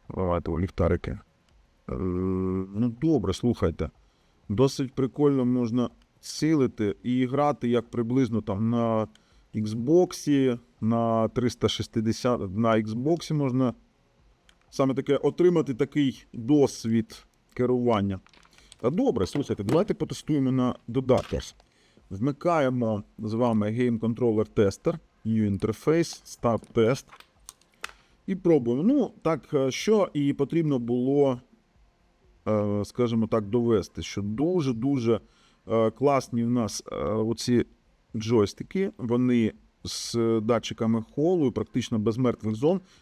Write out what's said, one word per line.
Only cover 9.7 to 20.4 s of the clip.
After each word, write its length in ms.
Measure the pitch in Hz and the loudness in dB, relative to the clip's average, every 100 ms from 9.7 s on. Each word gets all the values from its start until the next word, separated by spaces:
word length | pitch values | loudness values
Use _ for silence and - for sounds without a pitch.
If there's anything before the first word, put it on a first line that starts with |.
| 113 120 170 180 - - 139 131 120 - - | -4 2 4 2 -2 0 2 2 0 -6 -6
на 460 | 110 117 113 113 110 | -2 0 2 2 0
триста 420 | - 120 - 110 | 0 -2 0 -2
шістдесят, 720 | - 104 117 110 107 127 123 98 95 | -2 -6 -2 -2 0 0 -2 -2 -2
на 120 | 117 | 2
Xboxі 640 | 113 107 110 139 170 - | 2 0 -4 -2 -2 -2
можна 400 | 156 135 127 127 113 _ _ _ _ _ _ _ _ _ | -2 0 0 0 -2 _ _ _ _ _ _ _ _ _
саме 240 | - 135 | -2 0
таке 240 | 131 131 139 | 0 0 2
отримати 560 | 147 120 180 170 135 | 2 2 4 4 0
такий 520 | 120 143 151 139 - - | -2 -2 0 0 -2 -10
досвід 920 | - 113 147 131 - 113 113 110 - - _ _ | -8 2 4 4 2 -2 0 -2 -8 -20 _ _
керування. 640 | - 123 127 120 110 98 92 - _ _ _ - - | -4 0 0 2 2 0 -4 -10 _ _ _ -20 -4
Та 100 | 113 | -2
добре, 380 | 175 269 123 95 | 0 0 2 0
слухайте, 360 | 147 123 107 | -2 -4 -4
давайте 300 | 98 151 208 | 0 2 2
потестуємо 580 | - 139 135 - 147 | -2 -6 -6 -2 0